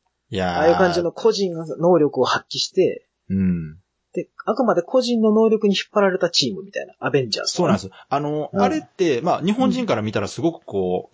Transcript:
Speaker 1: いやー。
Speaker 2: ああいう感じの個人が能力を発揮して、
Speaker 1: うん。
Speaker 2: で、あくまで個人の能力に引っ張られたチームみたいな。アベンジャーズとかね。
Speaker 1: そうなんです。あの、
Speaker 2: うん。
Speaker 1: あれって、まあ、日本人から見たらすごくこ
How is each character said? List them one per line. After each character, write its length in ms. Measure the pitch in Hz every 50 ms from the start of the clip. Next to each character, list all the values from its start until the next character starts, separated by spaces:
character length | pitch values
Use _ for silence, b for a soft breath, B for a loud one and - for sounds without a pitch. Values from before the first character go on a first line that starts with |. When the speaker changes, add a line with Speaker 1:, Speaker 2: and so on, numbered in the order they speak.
| _ _ _ _ _ _
Speaker 1:
い 80 | 113
や 120 | 95 92 90
ー。 80 | 87
Speaker 2:
あ 40 | -
あ 60 | 156 165
い 40 |
う 20 | 170
感 180 | 170 190 175
じ 100 | 170 175 175
の 80 | 170
個 180 | - - - 226
人 240 | 202 185 202 185 170
が 100 | 160 165 160 135 -
能 180 | 160 175 180 160
力 220 | 147 139 - 131
を 40 | 123
発 220 | - - - - -
揮 80 | - 131
し 100 | - -
て、 380 | - 185 180 127 - - - _ _ _ _ -
Speaker 1:
う 40 | 95
ん。 440 | 95 95 92 90 85 80 78 78 90 _ _ _ _ _ _
Speaker 2:
で、 160 | - - 165 - _ - -
あ 120 | - 214
く 80 | - 254
ま 100 | 220 180
で 80 | -
個 180 | - - - 254
人 220 | 240 240 240 226
の 100 | 214 220
能 160 | 214 220 226 220
力 200 | 220 214 214 202
に 80 | 190
引 60 | -
っ 80 | - -
張 80 | - 214
ら 100 | 202 190
れ 80 | 180 190
た 120 | 185 170
チ 180 | - - 143 120
ー 80 | 95
ム 80 | - -
み 80 | -
た 100 | - -
い 40 | - -
な。 60 | - -
ア 120 | - 131
ベ 120 | 127 143
ン 80 | 127 110
ジ 80 | 98 -
ャ 40 |
ー 20 | -
ズ 100 | - -
と 80 | -
か 100 | 180 147
ね。 60 | 117 95
Speaker 1:
そ 80 | 95
う 40 | 95
な 20 |
ん 0 |
で 40 | -
す。 100 | - - -
あ 120 | - 143
の、 300 | 147 147 151 151 151 -
Speaker 2:
う 40 | -
ん。 40 | 196
Speaker 1:
あ 80 | 202 -
れ 100 | - 311
っ 40 |
て、 380 | - - _ - 185 165 131 117
ま 160 | 143 175 139
あ、 40 | 104
日 120 | 151 185
本 180 | 214 254 240 208
人 160 | 185 - -
か 80 | - 135
ら 80 | 113
見 80 | 107 110
た 80 | - 113
ら 80 | 104
す 140 | 95 - -
ご 180 | 127 170 160 -
く 60 | _
こ 440 | - - 98 92 90 90 - - -